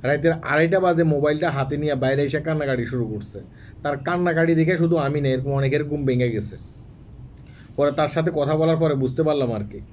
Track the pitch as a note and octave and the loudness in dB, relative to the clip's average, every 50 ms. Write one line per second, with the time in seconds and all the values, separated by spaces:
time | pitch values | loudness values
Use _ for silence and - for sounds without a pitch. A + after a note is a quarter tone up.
0 | - B2+ D3 D3 C#3+ E3 E3 D#3+ - C3+ C#3 D3+ D#3+ E3+ F#3 F#3+ F#3 F3+ F3 E3 | 0 0 0 2 2 0 0 0 -2 -2 2 2 2 4 2 2 2 2 2 4
1 | E3+ D#3+ D3+ C#3+ C#3+ D3 D3+ D3+ F3 E3 D3+ C#3 C3+ C3+ D3 D3 D3+ D3+ C#3+ B2+ | 4 2 2 2 2 0 0 0 0 -2 0 -2 -2 -2 -2 -2 -2 -2 -2 0
2 | B2+ C3 C3+ C#3 C#3+ C#3 B2+ D3+ D3 D#3+ D#3 D#3 D3 C#3 C3 B2 - - B2+ B2 | 0 0 2 2 0 0 -2 -2 -2 -2 -2 -2 0 0 -2 -2 -2 -4 -2 -4
3 | A#2 G#2+ G#2+ G#2 G2+ - - G2 F2+ - - - - - - - - D3 C#3+ C#3 | -4 -4 -4 -8 -10 -10 -14 -14 -16 -16 -20 -20 -20 -20 -20 -8 -4 -4 -4 -4
4 | C#3 F3 - F3+ F3 F3 D#3+ E3 E3 E3 E3 D#3+ D#3+ D#3+ F#3 D#3+ E3 E3 E3+ D#3+ | -2 -2 0 2 2 2 2 2 4 4 4 4 4 4 4 2 2 2 2 2
5 | C#3+ C#3 D3 D3 C#3+ C3+ C3 C3 C3 C#3 C#3 C#3 C#3 C3+ C#3 D3 D3+ D3 D3 D3 | 2 0 0 0 0 0 0 0 0 -2 0 0 0 2 2 0 0 0 -4 -2
6 | C#3+ C3+ B2+ B2 B2 A#2+ A2+ G#2+ G2+ - - - - - - - - - - - | 0 0 2 2 2 0 0 -2 -4 -6 -10 -14 -18 -20 -20 -20 -20 -20 -20 -20
7 | - - - - - - - - - - - - - - - - C#3+ C#3+ C#3 D3 | -20 -20 -20 -20 -20 -20 -20 -20 -20 -20 -20 -20 -20 -12 -2 0 0 0 2 0
8 | D3+ D3 D3 E3+ D#3+ E3 D3+ D3+ C#3+ C#3+ D#3 D#3 D#3+ D#3+ E3 D#3+ E3 D#3 D3 C3+ | -2 0 0 0 -2 0 0 0 0 0 2 2 2 2 2 2 2 2 2 0
9 | C3 B2+ C3 - D#3+ D#3 D3 C#3+ C3 A#2+ A2+ G#2+ G#2 G#2 G2+ G2 - - | 0 -2 0 0 0 2 2 2 0 0 -2 -4 -6 -8 -10 -14 -16 -16